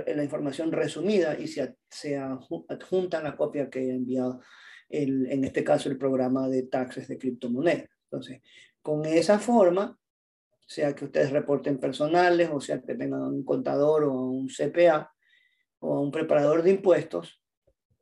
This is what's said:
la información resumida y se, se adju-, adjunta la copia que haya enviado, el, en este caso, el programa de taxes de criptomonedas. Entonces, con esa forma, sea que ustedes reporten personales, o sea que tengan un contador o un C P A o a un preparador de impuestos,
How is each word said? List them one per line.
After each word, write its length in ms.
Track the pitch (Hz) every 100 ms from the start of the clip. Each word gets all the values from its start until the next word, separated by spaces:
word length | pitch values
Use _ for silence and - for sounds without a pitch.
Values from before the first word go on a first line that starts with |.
| -
la 160 | 151
información 480 | 143 151 143 135 160
resumida 640 | 160 147 156 185 208 160 -
y 100 | -
se, 280 | 143 127 - _
se 320 | - 151 139
adju-, 460 | 135 131 - 165 -
adjunta 540 | - - 185 180 165
la 160 | 151 143
copia 320 | 151 147 131
que 80 | 131
haya 160 | 131
enviado, 480 | 127 123 127 127 127 - - - - _
el, 420 | 151 135 135 127
en 120 | 139
este 200 | 135 -
caso, 240 | - 147 147
el 120 | 131
programa 500 | 135 131 127 131 131
de 140 | 131
taxes 440 | 127 135 127 135 123
de 120 | 131
criptomonedas. 720 | 131 120 123 123 165 143 - _ _
Entonces, 360 | 135 131 127 _ - - _
con 240 | - 151 156
esa 320 | 165 165 208
forma, 640 | 240 240 180 185 214 - _ _ _ _ _ _ _
sea 300 | - 147 143
que 80 |
ustedes 280 | 139 156 143
reporten 480 | 143 143 143 147 135
personales, 680 | 143 135 151 175 180 175 165
o 120 | 143
sea 200 | 139 139
que 140 | - 120
tengan 280 | 139 135
un 200 | 135 139
contador 600 | 135 143 143 139 147 156 147
o 80 |
un 340 | 131 127 131 131
C 220 | - 147
P 180 | 165 175
A 240 | 151 - _ _ _ _ _ _ _
o 180 | 160 143
a 20 |
un 120 | 143
preparador 520 | 160 - 147 147 165
de 60 | 175
impuestos, 720 | 196 196 156 - 85 - - _ _ _ _ _ _